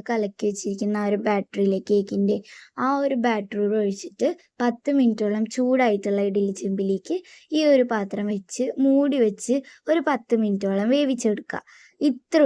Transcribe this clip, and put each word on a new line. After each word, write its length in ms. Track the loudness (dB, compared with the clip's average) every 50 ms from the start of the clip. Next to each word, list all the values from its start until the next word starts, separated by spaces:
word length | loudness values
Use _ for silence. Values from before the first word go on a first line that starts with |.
| -4 -2
കലക്കി 340 | -2 -2 -2 -4 -4 -4 -4 -4
വെച്ചിരിക്കുന്ന 480 | -4 -4 -6 -6 -6 -4 -2 -2 -2 -2
ആ 60 | 0 0
ഒരു 100 | -2 0 0
ബാറ്ററിയിലെ 540 | 0 0 0 -2 -4 -2 0 0 0 0 -2 0 0
കേക്കിൻ്റെ 480 | 0 0 0 0 -2 0 0 0 0 -2 -4 -12 -20 -20 -20 -16 _ -4 -2
ആ 20 | -2 0 0
ഒരു 140 | 0 0 0 0 0
ബാറ്ററി 360 | 0 0 0 -4 -6 -4 -2
കൂടെ 140 | 0 0 0 0
ഒഴിച്ചിട്ട് 460 | 0 0 -2 -4 -8 -14 -6 -2 -2 -2 -2 -4 _ _ _ -2
പത്ത് 280 | -2 -2 -2 -2 _ 0 2 4
മിനിറ്റോളം 460 | 4 2 2 2 -2 -2 0 -2 -2 -2 -2
ചൂടായിട്ടുള്ള 680 | -2 0 2 2 4 4 2 2 0 0 -2 0 0 0 0
ഇഡ്ഡലി 260 | 0 0 0 0 -2 -4
ചെമ്പിലേക്ക് 560 | -6 -4 -4 -2 -2 -2 -2 -2 -2 -4 -6 -6 -6 -10 -20 -20 _ _ -2
ഈ 40 | 2 4 4
ഒരു 120 | 6 4 4 2
പാത്രം 340 | 0 -4 -4 -4 -6 -6 -4 -4 -4
വെച്ച് 300 | -6 -8 -10 -6 -6 -6 -4 -2 0 2
മൂടി 340 | 4 4 4 2 2 2 2 2
വെച്ച് 320 | 0 0 -4 -2 -2 -2 -2 -2 -6 -16 -10 _ 0
ഒരു 120 | 0 0 2 0
പത്ത് 280 | -2 -2 -2 -2 0 0 0
മിനിറ്റോളം 440 | 0 -2 -2 -2 -2 -2 0 0 2 2
വേവിച്ചെടുക്കുക. 680 | 2 2 0 -2 0 0 -2 -2 -2 -6 -10 -12 -12 -12 _ -20 -20 -20 _ _ _ -2 -2
ഇത്രേ 360 | -2 -2 -6 _ 2 4 6